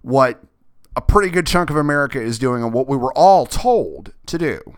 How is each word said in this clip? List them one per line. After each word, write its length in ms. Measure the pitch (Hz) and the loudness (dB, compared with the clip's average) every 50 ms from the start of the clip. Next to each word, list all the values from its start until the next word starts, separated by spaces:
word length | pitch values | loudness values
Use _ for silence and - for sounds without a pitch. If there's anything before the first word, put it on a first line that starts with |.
what 400 | - 123 127 135 131 123 120 _ _ _ _ _ _ _ _ - - _ - | -6 0 2 2 2 2 0 _ _ _ _ _ _ _ _ -20 -20 _ -10
a 60 | 135 | 0
pretty 300 | - - - 208 202 185 | 0 4 4 4 2 2
good 160 | 170 180 170 | -2 -2 -2
chunk 240 | - - 175 175 151 | 0 0 0 0 0
of 60 | 147 | -2
America 440 | 151 147 147 147 147 143 135 - 139 | -2 0 0 0 -2 -2 -2 -4 -6
is 180 | 113 117 117 110 | -6 -6 -6 -2
doing 240 | 131 127 123 120 | -2 -2 -2 -2
and 100 | 117 117 | -4 -2
what 140 | 113 123 131 | -2 -2 -2
we 100 | 131 139 | -2 -2
were 200 | 131 120 131 - | -2 -2 -2 2
all 300 | 135 165 190 196 175 127 | 4 6 6 6 4 2
told 680 | - - - - 247 240 208 123 85 71 69 - - - - - | 0 -6 -2 0 2 2 2 0 -4 -8 -14 -18 -20 -20 -20 -12
to 100 | - - | -10 -6
do. 240 | 165 170 143 95 - - - - | -4 -4 -4 -6 -8 -12 -20 -20